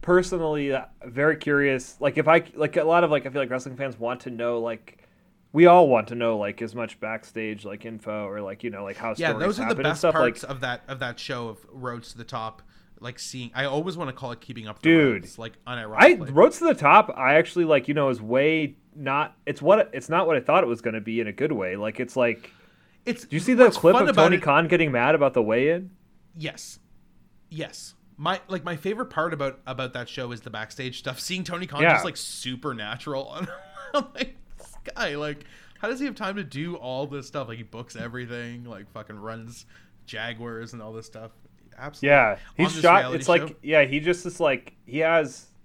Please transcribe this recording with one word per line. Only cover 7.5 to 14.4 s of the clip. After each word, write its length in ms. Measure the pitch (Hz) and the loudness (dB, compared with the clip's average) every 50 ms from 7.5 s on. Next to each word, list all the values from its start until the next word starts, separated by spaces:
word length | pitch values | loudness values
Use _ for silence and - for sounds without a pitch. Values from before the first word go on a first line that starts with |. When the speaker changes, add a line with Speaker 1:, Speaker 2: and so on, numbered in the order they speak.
| 107 104 104 | -8 -10 -12
Speaker 1:
like, 200 | 101 101 107 - | -14 -14 -14 -14
info 420 | 113 113 107 - 113 107 107 104 98 | -16 -16 -14 -10 -10 -8 -8 -8 -8
or, 120 | 98 107 | -8 -10
like, 220 | 104 95 98 - - | -10 -10 -12 -10 -10
you 80 | 120 | -10
know, 140 | 104 98 101 | -10 -8 -10
like, 120 | 98 98 | -12 -12
how 180 | - 117 117 110 | -8 -8 -8 -6
Speaker 2:
Yeah, 140 | - 165 160 | -2 -2 -2
Speaker 1:
stories 160 | 143 110 160 | -2 -2 -2
Speaker 2:
those 120 | 196 196 190 | -4 -2 -2
are 40 | - | -4
the 20 | 110 | -4
Speaker 1:
happen 100 | - 135 | -4 -2
and 60 | 135 | -2
Speaker 2:
best 160 | 151 165 156 | -2 -2 0
Speaker 1:
stuff, 120 | - 170 151 | 0 2 2
Speaker 2:
parts 280 | 160 135 120 117 - - | 4 2 0 0 -4 -12
Speaker 1:
like 80 | - 139 | -12 -10
Speaker 2:
of 80 | 127 | -8
that, 220 | 131 127 123 123 - - | -8 -8 -8 -8 -10 -14
of 100 | 139 127 | -10 -8
that 180 | 131 123 117 - | -8 -10 -10 -12
show 300 | - - 139 123 120 113 | -10 -10 -10 -8 -8 -12
of 100 | 107 101 - - | -14 -16 -20 -20
Roads 420 | - 135 127 127 120 120 117 - - | -18 -12 -12 -10 -10 -10 -14 -18 -18
to 60 | 117 | -18
the 60 | 113 | -16
Top. 380 | - 131 120 110 110 110 - - - _ - _ _ - - | -12 -10 -10 -10 -10 -12 -16 -20 -20 _ -20 _ _ -20 -16
Like, 180 | 113 120 127 - | -16 -16 -14 -12
seeing, 320 | - - - 131 123 117 113 | -14 -14 -12 -12 -12 -10 -8
I 100 | 127 135 | -6 -4
always 320 | 143 135 147 160 190 170 | -4 -4 -4 -4 -6 -8
wanna 160 | 170 170 135 127 | -8 -8 -10 -10
call 180 | - 135 123 120 | -10 -12 -12 -12
it 80 | - | -12